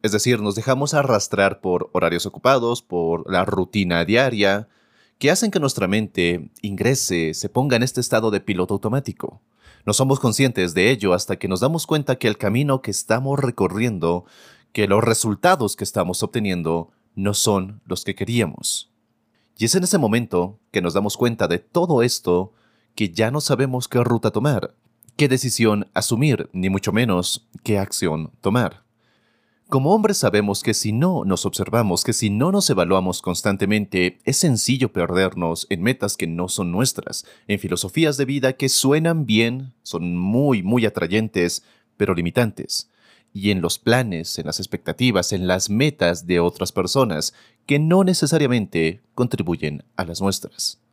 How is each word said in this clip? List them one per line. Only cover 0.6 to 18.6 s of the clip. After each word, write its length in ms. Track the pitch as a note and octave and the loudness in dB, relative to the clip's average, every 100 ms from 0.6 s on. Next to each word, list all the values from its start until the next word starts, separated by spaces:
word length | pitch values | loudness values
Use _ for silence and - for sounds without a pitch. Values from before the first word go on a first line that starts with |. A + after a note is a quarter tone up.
| B2+ C3 C#3+ | -2 -2 0
arrastrar 680 | - B2+ A2 - G2+ G2 G2 | 0 2 0 0 2 2 2
por 300 | F#2 F2 - | -2 -2 0
horarios 320 | F2+ E2+ F2 | 0 0 0
ocupados, 560 | F#2+ - B2+ C3+ A#2 A#2+ | -6 0 2 2 2 -4
por 500 | _ F2 E2 E2 - | _ -4 -2 -2 -2
la 140 | F2+ | -2
rutina 640 | F#2 F#2 F2+ G#2+ F#2 E2+ E2+ | 0 -2 -2 -2 0 0 2
diaria, 600 | A2+ C3+ A2 G2 G2+ A2 _ _ _ _ _ | 2 2 2 2 2 -4 _ _ _ _ _
que 120 | D3 | 0
hacen 200 | F#3+ A3 | 2 0
que 100 | F#3+ | 0
nuestra 280 | C#3 - F#2 | -2 0 0
mente 600 | G#2 G#2+ - F2 F2 - - | 0 -2 0 0 0 -6 -10
ingrese, 720 | - G2 G#2+ C3+ - F2 D#2+ | -8 0 0 0 0 -2 -2
se 160 | D#2+ - | -4 -4
ponga 260 | - B2+ A#2+ | 0 2 0
en 60 | |
este 180 | B2+ - | 0 -2
estado 300 | A#2+ A2 A2 | 0 0 2
de 100 | G2+ | -2
piloto 320 | - F2+ F2+ | -2 -2 -2
automático. 680 | G2+ A2 C3 C#3 - - - _ _ - _ | -2 -2 -2 -4 -10 -12 -14 _ _ -20 _
No 80 | - | -2
somos 280 | G#2 C3+ C3+ | 0 2 2
conscientes 520 | B2 A2 C3+ A#2 F2+ | 0 2 0 0 -2
de 180 | E2+ G2 | 2 2
ello 220 | B2+ G2 | 2 2
hasta 240 | F2+ - F#2+ | 0 0 -6
que 120 | F#2+ | -4
nos 120 | F#2 | -2
damos 260 | B2+ D#3+ - | 0 -2 -2
cuenta 300 | D#3 C#3 B2+ | -2 0 0
que 120 | A#2+ | -2
el 100 | G#2+ | 0
camino 420 | G#2 A#2 C#3+ C3+ | -2 0 0 -2
que 100 | - | -2
estamos 480 | G2 - A2+ C3+ C#3 | -8 -2 -2 0 -2
recorriendo, 840 | B2+ - F#2+ F#2 A#2+ F#2+ E2 F2 - - - _ _ | -2 0 -2 0 -2 0 0 -2 -4 -20 -20 _ _
que 160 | - G2+ | -2 2
los 160 | G2+ | 4
resultados 720 | A#2 A2 G#2+ G2+ F3 F#3 G#2+ - | 4 0 0 2 4 4 0 -4
que 80 | |
estamos 380 | G2 A2 F2 F2+ | -4 -2 -2 -2
obteniendo, 680 | G#2+ A#2+ G#2 F2+ D#2+ E2+ E2 _ _ | -4 -2 -2 -2 -2 -2 -4 _ _
no 200 | - G2 | -4 -2
son 480 | G#2 - G2+ F#2+ G#2+ | 0 2 2 0 -12
los 200 | - F2+ | -8 -8
que 100 | - | -6
queríamos. 760 | - - A#2+ F#2 - | -6 -2 0 -2 -4